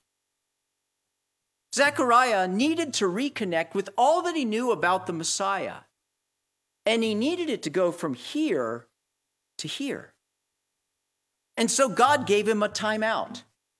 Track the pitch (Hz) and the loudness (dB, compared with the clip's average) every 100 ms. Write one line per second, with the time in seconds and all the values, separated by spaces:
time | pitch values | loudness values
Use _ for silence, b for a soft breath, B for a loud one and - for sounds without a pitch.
0 | _ _ _ _ _ _ _ _ _ _ | _ _ _ _ _ _ _ _ _ _
1 | _ _ _ _ _ _ _ - 285 294 | _ _ _ _ _ _ _ 0 2 2
2 | 254 233 254 202 180 190 294 330 320 - | 4 6 6 2 2 2 0 0 -2 -2
3 | 196 185 277 - 196 165 165 196 190 - | -2 0 -4 -4 -2 -2 -2 -4 -4 2
4 | 254 339 349 320 240 220 247 185 175 185 | 2 2 0 -2 -2 -2 0 0 2 0
5 | - 165 160 - 196 196 117 85 - _ | -2 -6 -4 -2 -2 -4 -6 -10 -18 _
6 | _ _ _ _ _ _ _ _ - 226 | _ _ _ _ _ _ _ _ -2 0
7 | 226 208 269 349 339 147 156 156 180 170 | 0 0 0 -2 -2 -4 -2 0 0 0
8 | 160 123 - 294 311 156 113 117 - _ | -6 -6 -6 -4 -2 0 -2 -6 -12 _
9 | _ _ _ _ _ - 156 - 277 107 | _ _ _ _ _ -12 -10 -6 -6 -8
10 | - _ _ _ _ _ _ _ _ _ | -10 _ _ _ _ _ _ _ _ _
11 | _ _ _ _ _ - 233 - 269 175 | _ _ _ _ _ -2 0 2 2 4
12 | 254 294 175 202 208 208 208 - 214 214 | 4 4 4 2 2 0 0 -2 -2 -2
13 | 220 196 - - - _ _ | -2 -2 -4 -10 -20 _ _